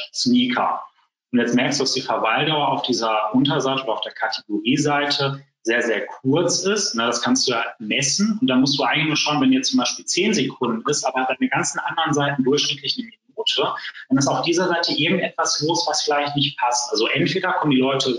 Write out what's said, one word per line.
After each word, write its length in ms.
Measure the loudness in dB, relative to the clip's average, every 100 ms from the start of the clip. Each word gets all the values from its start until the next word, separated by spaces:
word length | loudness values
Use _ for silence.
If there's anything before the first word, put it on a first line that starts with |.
| -6
Sneaker. 680 | -4 2 4 4 2 0 -2 -8 _ _ _ _
Und 80 | 0
jetzt 160 | 2 2
merkst 240 | 2 0
du, 40 | 0
dass 80 |
die 100 | -2
Verweildauer 640 | -2 0 2 2 2 2 0
auf 160 | 0
dieser 500 | 0 0 0 0 2
Unterseite 480 | 2 4 2 0 0
oder 120 | -2
auf 80 | -4
der 100 | -6
Kategorieseite 1300 | -6 -6 -6 -6 -4 0 2 2 0 0 0 -2 -4 -12 _
sehr, 180 | -2 0
sehr 240 | 0 -2 -4
kurz 600 | -4 0 2 2 0 0
ist. 280 | 0 -2
Na, 140 | -2 -2
das 160 | 0
kannst 240 | 0 2 2
du 60 |
ja 120 | 0 -2 -8
messen. 580 | -4 -2 0 0 0 2
Und 60 | 2
dann 160 | 4
musst 160 | 2 2
du 60 |
eigentlich 240 | 0 0 0
nur 100 | 0
schauen, 240 | 0 2
wenn 120 | 4
jetzt 180 | 4 2
zum 80 | 0
Beispiel 260 | 0 -4 -4
zehn 300 | 0 2 2
Sekunden 520 | 0 -2 -2 -2 -2
ist, 160 | -2
aber 220 | -2 -2 -2
bei 80 |
den 160 | 0 0
ganzen 300 | 0 -2 -4
anderen 340 | -6 -2 -2
Seiten 300 | 0 0 0
durchschnittlich 520 | 2 2 0 -4 -6 -6
eine 80 | -8
Minute, 640 | -16 _ -8 -4 -2 -2 -4 -10 -14 -2
dann 120 | 0
ist 80 | 2
auf 160 | 0
dieser 240 | 0 0 0
Seite 260 | 0 -2
irgendetwas 680 | 0 0 0 -2 -4 -4 -2
los, 260 | -2 -2 -2
was 140 | -2
vielleicht 320 | 0 0 0 0
nicht 240 | -2 -2
passt. 320 | -2 0 -2
Also 160 | -2 0
entweder 460 | 2 0 0 -2
kommen 180 | 0 2
die 100 | 2
Leute 320 | 2 2 0